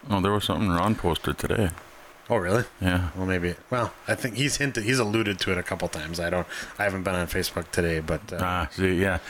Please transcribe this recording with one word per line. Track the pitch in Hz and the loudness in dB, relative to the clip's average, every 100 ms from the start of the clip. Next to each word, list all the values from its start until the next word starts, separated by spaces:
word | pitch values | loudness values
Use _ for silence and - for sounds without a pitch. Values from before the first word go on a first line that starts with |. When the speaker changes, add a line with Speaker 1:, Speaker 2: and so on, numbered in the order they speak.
| - | -2
Speaker 1:
Oh, | 101 | 2
there | 92 | 4
was | 104 | 2
something | - 85 104 | 2 0 2
Ron | 85 98 107 | 2 2 2
posted | 87 78 - 71 | 2 0 0 -2
today. | - - 95 - - - - - - | 0 2 2 -2 -12 -20 -20 -18 -2
Speaker 2:
Oh, | 117 | -2
really? | 90 117 120 - | 2 0 0 -2
Speaker 1:
Yeah. | 95 90 87 92 | 2 2 0 -2
Speaker 2:
Well, | 92 | -2
maybe. | 92 87 87 - | 0 0 -4 -4
Well, | 123 107 - - | -2 -2 -4 -4
I | 110 | -2
think | - 110 | -2 0
he's | 139 - | 0 0
hinted, | 143 117 | 0 0
he's | 110 131 | 0 2
alluded | 107 110 104 98 | 2 2 2 0
to | - | 0
it | 90 | 0
a | |
couple | - 90 87 | -2 -4 -4
times. | 82 78 82 | -4 -6 -4
I | 85 | 0
don't, | 90 85 - - - | 0 -2 -6 -10 -2
I | |
haven't | 101 95 | -2 0
been | 92 90 | 0 0
on | 87 | 0
Facebook | 92 90 - 85 | -2 -2 -4 -4
today, | - 85 80 | 0 2 0
but, | 80 78 - | -2 -4 -4
uh, | 85 | -4
Speaker 1:
Ah, | 90 90 87 | -2 0 -2
see, | - 92 90 | 0 2 4
yeah. | 98 87 - | 2 0 -4